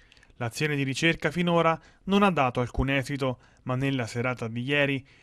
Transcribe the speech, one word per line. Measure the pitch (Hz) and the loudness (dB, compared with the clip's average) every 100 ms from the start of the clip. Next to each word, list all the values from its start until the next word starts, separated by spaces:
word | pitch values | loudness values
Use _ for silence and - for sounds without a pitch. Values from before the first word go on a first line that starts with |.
| _ _ _ _ | _ _ _ _
L'azione | 120 - 151 143 | -8 -4 -2 0
di | |
ricerca | 135 131 165 165 160 | -2 0 0 0 -2
finora | 175 175 170 165 160 - _ | 0 2 4 2 0 -6 _
non | - 202 | 0 4
ha | 202 | 4
dato | 151 127 127 | 4 2 2
alcun | 120 - 131 | -2 -2 0
esito, | 139 123 143 135 123 _ _ | 0 -2 -4 -4 -4 _ _
ma | 127 127 | -6 -2
nella | 139 135 113 | 0 -2 -4
serata | 120 127 123 117 | -4 -4 -4 -6
di | 117 | -6
ieri | 127 147 139 139 - _ | -2 0 2 0 -6 _